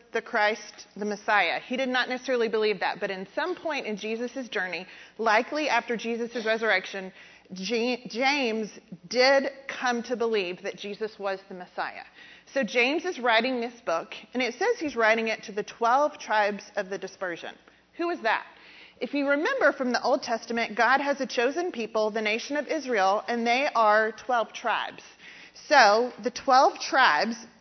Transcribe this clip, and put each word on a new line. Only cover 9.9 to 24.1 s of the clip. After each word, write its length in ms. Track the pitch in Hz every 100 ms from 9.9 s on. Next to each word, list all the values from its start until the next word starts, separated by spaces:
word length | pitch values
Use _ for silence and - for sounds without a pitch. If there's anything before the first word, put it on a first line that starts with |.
| 240
to 140 | 226 240
believe 460 | 226 214 180 180
that 120 | 190 -
Jesus 420 | 202 202 214 -
was 200 | 196 190 -
the 60 |
Messiah. 500 | 185 175 - 151 101 - - - - -
So 120 | 277
James 420 | 220 233 240 311 359
is 120 | 302
writing 440 | 240 226 240 247
this 180 | 233 - -
book, 220 | 165 - - -
and 80 | 247
it 100 | 247
says 260 | - 403 466
he's 160 | 311
writing 340 | 233 220 226 226
it 160 | 220
to 80 | -
the 100 | 202
twelve 560 | 208 - 180 254 294 294
tribes 460 | - 214 202 202 - -
of 140 | 190
the 80 | 190
dispersion. 560 | 185 - 185 165 113 - - _ _ -
Who 140 | 339
is 100 | 311
that? 200 | 220 180 - - - - - _
If 140 | 240
you 160 | 285 277
remember 440 | 285 392 539 311
from 200 | 294 254
the 100 | 240
Old 200 | 220 277
Testament, 520 | - 226 - 233 226
God 280 | 214 233 269
has 180 | 277 277
a 60 | 262
chosen 440 | - 240 285 359
people, 400 | 233 214 220 214
the 120 | 220
nation 340 | 214 226 - 285
of 100 | 285
Israel, 560 | 311 254 226 190 208 -
and 180 | 240 233
they 220 | 240 285
are 380 | 233 214 214 220